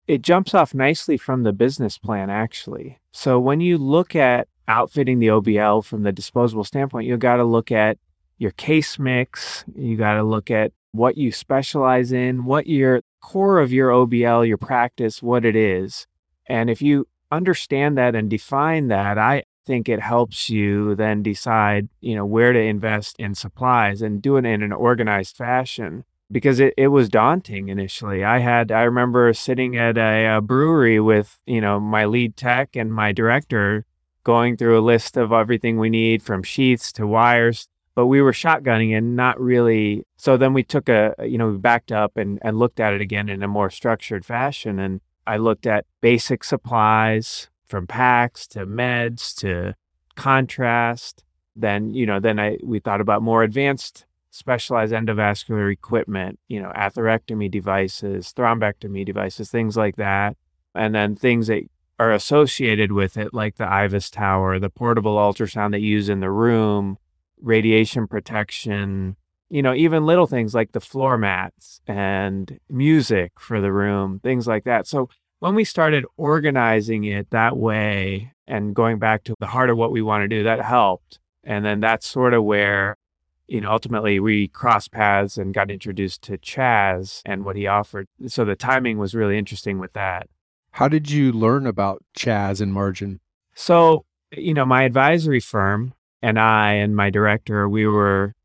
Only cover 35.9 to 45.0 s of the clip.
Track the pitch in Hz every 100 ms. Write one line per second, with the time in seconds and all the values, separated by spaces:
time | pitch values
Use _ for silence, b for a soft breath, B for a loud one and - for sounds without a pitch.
35.9 | 113 113 113 - 95 92 - 127 120 -
36.9 | - 104 113 120 120 117 113 - _ _
37.9 | - 123 139 135 - 165 156 131 113 110
38.9 | 110 117 120 127 - 123 123 117 110 104
39.9 | 104 - _ 143 127 131 135 - 147 -
40.9 | 110 107 - 117 120 113 98 117 120 -
41.9 | 107 104 - 101 101 113 110 120 - 107
42.9 | 101 98 104 104 98 101 104 95 - 120
43.9 | 110 - 101 - 117 139 - 110 98 95
44.9 | 92